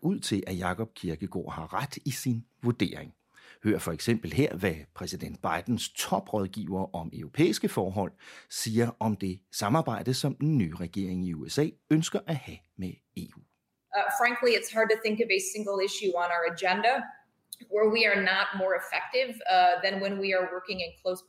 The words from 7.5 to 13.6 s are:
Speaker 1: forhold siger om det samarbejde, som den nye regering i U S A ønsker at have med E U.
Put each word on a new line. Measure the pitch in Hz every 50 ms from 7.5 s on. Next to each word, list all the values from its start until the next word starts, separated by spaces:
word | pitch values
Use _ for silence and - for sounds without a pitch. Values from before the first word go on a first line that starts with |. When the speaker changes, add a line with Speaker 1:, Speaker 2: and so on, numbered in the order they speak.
| 214 - - 196
Speaker 1:
forhold | - 120 95 90 92 104 95 - - _ - - - - - -
siger | - - - 117 107 113 117 117 - -
om | 110 110 104
det | - 98 92 90 - _ _
samarbejde, | - - 107 101 147 160 156 131 110 101 87 123 131
som | - - 143 -
den | - 143 156 156 127
nye | 92 78 82
regering | 85 90 85 - 101 98 92 92 90 92
i | 90 82
U | 76 62 -
S | - 139
A | 151 170 - _ _ -
ønsker | 151 160 160 - - 196 -
at | - 160
have | 135 - - 85 - _ _ _ -
med | 92 90 - - _ _ -
E | - - - -
U. | - - _ _ _